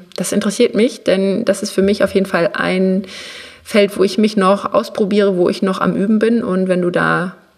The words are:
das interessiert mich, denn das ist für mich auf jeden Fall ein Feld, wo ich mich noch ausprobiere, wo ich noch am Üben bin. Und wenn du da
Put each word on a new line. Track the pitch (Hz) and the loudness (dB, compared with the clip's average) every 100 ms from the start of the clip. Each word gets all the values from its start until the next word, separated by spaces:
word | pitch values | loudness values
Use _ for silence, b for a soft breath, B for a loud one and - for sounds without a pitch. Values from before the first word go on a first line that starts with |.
| - - | -8 -8
das | 185 | -2
interessiert | 202 208 196 240 | -2 -2 0 0
mich, | - 247 - | 2 0 0
denn | - 190 196 190 | -4 -2 0 0
das | - 202 | -2 -2
ist | 208 | -2
für | - | 0
mich | 190 208 | 0 2
auf | 196 | 0
jeden | 202 190 | 0 0
Fall | 175 170 | 0 -2
ein | - 175 185 190 190 - B B B B B | -2 -2 0 0 0 -4 B B B B B
Feld, | - 220 202 - | -2 2 2 2
wo | |
ich | 196 - | 0 2
mich | 214 214 | 0 2
noch | 190 202 - | 2 2 0
ausprobiere, | - 233 - 202 202 202 180 | -2 -2 -2 0 2 2 2
wo | 175 | 0
ich | 202 | 2
noch | 190 190 | -2 0
am | - | -2
Üben | 175 196 220 | 0 0 2
bin. | 220 233 | 2 2
Und | - 185 185 | 0 -2 0
wenn | 180 | 0
du | 175 | 0
da | 175 165 160 185 - _ | 0 0 0 -2 -8 _